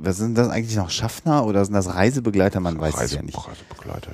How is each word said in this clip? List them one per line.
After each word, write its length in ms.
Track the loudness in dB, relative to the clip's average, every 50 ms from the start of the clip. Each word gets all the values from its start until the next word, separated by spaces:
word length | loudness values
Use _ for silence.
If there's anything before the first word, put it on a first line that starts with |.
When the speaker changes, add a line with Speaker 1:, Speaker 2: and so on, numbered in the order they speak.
| -2
Speaker 1:
was 140 | -2 0
sind 200 | 0 0 0 2
das 120 | 2 2 2
eigentlich 260 | 2 -2 -2 -2 -2
noch, 160 | -2 -2 -2
Schaffner 520 | -4 -4 -4 -4 -6 -4 0 2 2 2 2
oder 200 | 2 2 2 2
sind 80 | 2 2
das 200 | 0 0 0 2
Reisebegleiter? 680 | 2 4 4 4 2 0 2 4 4 4 4 4 0
Man 200 | -2 -2 -2 -2
weiß 220 | -2 -2 0 0
es 120 | -2 -2 -2
ja 100 | -4 -6
nicht. 120 | -8 -10
Speaker 2:
Reisebegleiter, 760 | -10 -10 -12 -16 -18 -18 -20 -20 -16 -14 -12 -12 -12 -12 -12